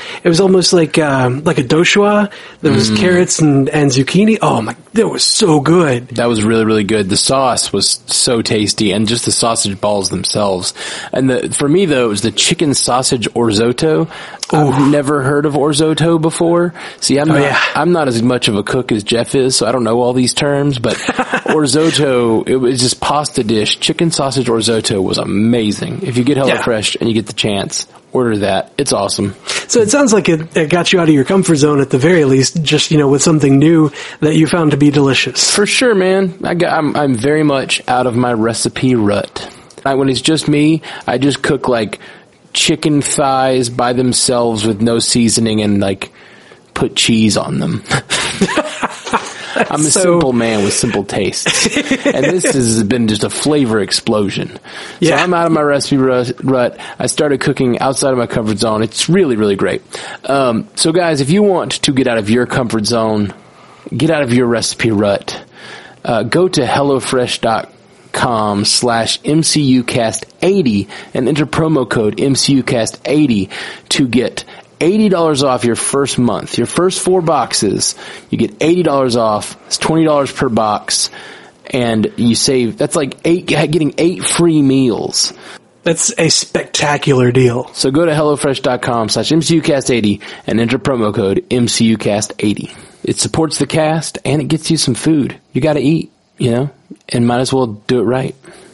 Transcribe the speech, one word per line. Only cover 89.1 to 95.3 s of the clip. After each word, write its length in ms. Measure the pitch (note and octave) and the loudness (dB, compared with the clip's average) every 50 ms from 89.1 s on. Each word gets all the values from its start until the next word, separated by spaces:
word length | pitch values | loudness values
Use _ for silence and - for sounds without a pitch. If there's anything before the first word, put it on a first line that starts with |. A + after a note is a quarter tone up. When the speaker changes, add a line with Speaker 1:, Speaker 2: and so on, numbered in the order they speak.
Speaker 2:
slash 200 | - A#2 A2 - | -2 -2 0 2
M 120 | D3 E3 D#3 | 0 0 2
C 140 | - E3+ | 2 0
U 60 | D#3+ C3 | 2 2
cast 280 | D#3+ D3 C#3 B2 - | 2 0 0 0 0
eighty 300 | C3 A#2 G#2+ G#2+ G2+ G#2 - - - - - | 0 2 2 0 0 -2 -4 -14 -18 -12 -8
and 120 | - F#2+ G#2+ | -4 -2 0
enter 200 | A#2 A2+ A#2+ C3 | 0 0 0 -2
promo 360 | - C#3+ C#3 A#2+ A2 G#2 G2+ | -2 -2 -2 0 0 -2 0
code 300 | A#2 G2+ F#2+ G2 - - - | 0 0 0 0 -2 -2 -2
M 180 | A#2 B2 A#2+ A2+ | -2 0 0 0
C 160 | - - A#2 | 0 0 2
U 140 | A2+ A2+ G#2 | 2 2 0
cast 340 | - B2 G#2 G#2 A2 - - - | 0 -2 -2 -2 -4 -6 -8 -4
eighty. 320 | - G#2+ G2+ - - - - - - - - _ - | -4 -2 -2 -4 -6 -12 -14 -18 -20 -20 -20 _ -6
It 160 | - A2+ - | -6 -4 -4
supports 380 | - A2 - D#3+ D#3+ D#3 - - | -4 -4 -2 -2 -2 -2 -2 -4
the 80 | C#3+ | -4
cast, 520 | C3+ - E3 D#3 D#3 D#3 E3 D3 - - - - | -2 0 0 0 0 0 -2 -2 -6 -10 -8 -4
and 180 | - C3 D3+ C#3 | -2 -2 -2 0
it 60 | C3 | -2
gets 220 | D#3+ D#3 - - | -2 -4 0 -2
you 60 | E3 D3+ | -2 0
some 160 | - - A#2+ | 0 -2 -2
food. 440 | - - D3+ D#3+ D3+ A#2+ - | 0 0 0 2 2 0 -2